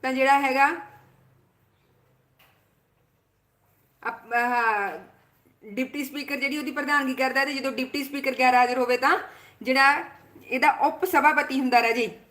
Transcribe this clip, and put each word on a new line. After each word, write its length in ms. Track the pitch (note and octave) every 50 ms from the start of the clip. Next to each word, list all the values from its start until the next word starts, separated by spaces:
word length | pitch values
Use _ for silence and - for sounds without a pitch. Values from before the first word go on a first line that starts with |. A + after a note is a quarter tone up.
ਤਾਂ 120 | - C4 C4
ਜਿਹੜਾ 260 | C4 C4+ C4+ C#4 C#4
ਹੈਗਾ 280 | C#4+ C4+ C4 C4+ C#4 D4 E4+ E4+ - - - - _ _ _ _ _ _ _ _ _ _ _ _ _ _ _ _ _ _ _ _ _ _ _ _ _ _ _ _ _ _ _ _ _ _ _ _ _ _ _ _ _ _ _ _ _ _ _ _ _ _ _ _ _ _ _ _ _ _ _ _ - A3+
ਅਪ-, 240 | A3+ - - A3+ A#3+
ਆਹ, 640 | A#3+ A#3+ B3 B3 A#3 A#3 A3+ G#3+ G#3 G3+ F#3+ E3 F3 F#3+ - _ _ _ _ _ _ _ _ _ _ -
ਡਿਪਟੀ 400 | G#3+ G3+ A3 C4 B3+ - D4 C#4
ਸਪੀਕਰ 300 | B3+ - D4 C#4 C4+ C#4+
ਜਿਹੜੀ 220 | B3+ C4 C#4 C#4+
ਉਹਦੀ 140 | D4+ D4 C#4+
ਪ੍ਰਧਾਨਗੀ 420 | B3+ C#4+ C#4 C4 C#4+ C#4+ C4+ C4 C4
ਕਰਦਾ, 320 | B3+ C4 C4 B3+ C4+ C#4
ਤੇ 80 | C#4+ C#4+
ਜਦੋਂ 180 | C4+ B3+ C4+
ਡਿਪਟੀ 320 | - A#3 B3+ B3+ - C#4+ C#4
ਸਪੀਕਰ 320 | C#4 - C#4 C4+ C4+ B3+ B3+
ਗੈਰ 160 | B3+ B3+ B3+
ਹਾਜ਼ਰ 220 | B3 B3 B3 B3
ਹੋਵੇ 200 | C4 B3+ A#3 B3
ਤਾਂ 220 | B3 C4 C#4+ F4 - - - - - - - _ _
ਜਿਹੜਾ 420 | A3 A#3+ C4 C4+ C4+ C#4 C#4+ D4+ E4+ - - - - - _ - -
ਇਹਦਾ 240 | - - C4 C#4+ D4+
ਉਪ 340 | - - - D4+ D#4+ - -
ਸਭਾਪਤੀ 540 | F4+ - D4 C4+ D4+ D4+ D4 C#4 - C4+ C4
ਹੁੰਦਾ 220 | C4 B3+ A#3+ A#3+
ਰਾਜੇ 380 | A3+ A3+ A3+ B3 A#3 F#3+ E3 - - _